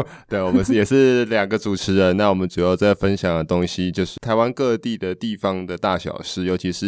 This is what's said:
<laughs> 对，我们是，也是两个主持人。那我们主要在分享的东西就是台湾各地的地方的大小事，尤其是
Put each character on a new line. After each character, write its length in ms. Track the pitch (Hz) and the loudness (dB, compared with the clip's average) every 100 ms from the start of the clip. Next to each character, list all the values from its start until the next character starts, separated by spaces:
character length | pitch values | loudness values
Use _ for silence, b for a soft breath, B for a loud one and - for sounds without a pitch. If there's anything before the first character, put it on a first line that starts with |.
<laughs> 240 | - - - | -2 -8 -6
对， 140 | 104 | -2
我 100 | 92 | 2
们 140 | 87 | 2
是， 100 | 95 | 2
也 80 | 113 | 2
是 440 | 101 135 131 123 110 | 4 4 6 4 2
两 200 | 110 98 | 0 0
个 120 | 107 | -2
主 180 | 104 95 | -2 -4
持 180 | - 95 | 0 4
人。 200 | 92 98 | 4 4
那 140 | 104 | 2
我 40 | |
们 140 | 95 92 | 2 -2
主 140 | - | 0
要 120 | 90 | 0
在 200 | 90 104 | 2 2
分 200 | 98 98 | 2 0
享 220 | 98 92 82 | 0 -2 -2
的 80 | |
东 220 | 78 90 90 | 0 0 0
西 260 | - 92 | -2 -4
就 140 | 87 90 | -2 -6
是 120 | - | -6
台 120 | 113 | -2
湾 160 | 110 120 | 0 0
各 200 | 127 131 113 | 0 -2 0
地 180 | 120 107 | -4 -6
的 180 | 92 | -6
地 220 | 92 113 104 | -6 -6 -4
方 300 | 98 92 92 | -4 -4 -6
的 100 | 87 | -4
大 220 | 101 87 | -2 -2
小 200 | 78 - | -4 -10
事， 240 | - 92 90 | -10 -4 -2
尤 100 | 90 | -2
其 160 | 92 | -2
是 140 | 87 | -4